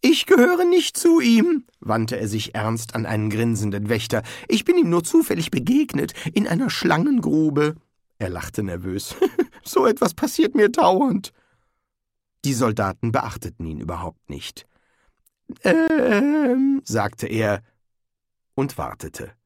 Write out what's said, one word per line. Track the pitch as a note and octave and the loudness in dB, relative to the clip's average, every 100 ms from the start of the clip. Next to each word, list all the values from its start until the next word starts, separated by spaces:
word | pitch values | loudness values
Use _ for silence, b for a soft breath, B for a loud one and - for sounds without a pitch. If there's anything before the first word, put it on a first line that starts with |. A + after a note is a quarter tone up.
"Ich | - D#4+ - | 4 2 4
gehöre | F4 B3 F4 F4+ | 6 6 4 4
nicht | F4+ D4+ - | 4 2 0
zu | F4 E4 | 4 4
ihm", | B3 A#3 G#3+ D4+ - _ | 6 4 4 0 -4 _
wandte | G#2 A2 A2 A#2 | -4 -2 0 -2
er | G#2+ | -4
sich | G#2+ G#2 A2 | -4 -6 -4
ernst | G#2+ A#2 A2+ A#2+ | -4 -4 -6 -8
an | A2 | -4
einen | G#2+ G#2+ | -2 -2
grinsenden | G#2 A#2 A2 G#2+ G2+ G#2 | 0 0 0 -2 -4 -2
Wächter. | A2+ A2+ A#2 B B B | -2 -2 -4 B B B
"Ich | A3 - | -2 2
bin | F4 | 2
ihm | C4+ | 4
nur | E3+ | 2
zufällig | E3 E4 D#4+ E3+ D#3+ | 2 2 2 -2 -2
begegnet, | D3 A#2+ C4 D#4 - - - B | -4 0 2 2 -2 -4 -6 B
in | E3 G#3 | -2 0
einer | E3+ C4 | 0 -2
Schlangengrube." | - E3+ D3+ C#4 C4 D#3+ D#3 D#3 C#3+ D3+ D#3+ _ _ _ _ | -2 0 2 2 0 2 2 2 2 0 -2 _ _ _ _
Er | G2 | -8
lachte | F2 - - | -8 -8 -6
nervös. | G2 F2+ F#2 F#2+ - - | -6 -6 -6 -8 -8 -4
<laughs> | F#4+ - D#4+ - | -2 -2 -6 -6
"So | - - C4 | -4 0 2
etwas | - G#3+ - | 2 -2 -2
passiert | D4+ - D#4+ C#4 | -6 0 0 4
mir | G#3 | 2
dauernd." | A#3+ C#4+ F#3 C#4 G#3 - _ _ _ _ _ _ _ _ _ _ _ C#3 | 4 2 4 0 -2 -6 _ _ _ _ _ _ _ _ _ _ _ -4
Die | B2 | 0
Soldaten | A#2+ A2 G2 F#2 A#2 | 0 0 -4 -2 -2
beachteten | A#2+ - - F2 - E2 | -2 -4 -8 -14 -12 -10
ihn | D2+ | -8
überhaupt | C2 E2+ E2+ D#2+ _ | -8 -8 -10 -14 _
nicht. | C#2+ - - - _ _ _ _ _ _ _ _ - | -14 -14 -18 -20 _ _ _ _ _ _ _ _ -4
"Ähm", | G3+ D#4+ D#4+ D#4 B3 A#3 C#4+ D4+ C#4 B3+ C4+ C#4 | 2 2 2 2 2 2 2 2 0 2 2 0
sagte | - G#2+ G2+ - - | -2 -4 -4 -6 -6
er | A2 G#2+ G2+ _ _ _ _ _ _ _ _ _ - | -2 -2 -2 _ _ _ _ _ _ _ _ _ -6
und | C#3 - | -6 -6
wartete. | - - D#2+ - - _ | -10 -10 -16 -14 -18 _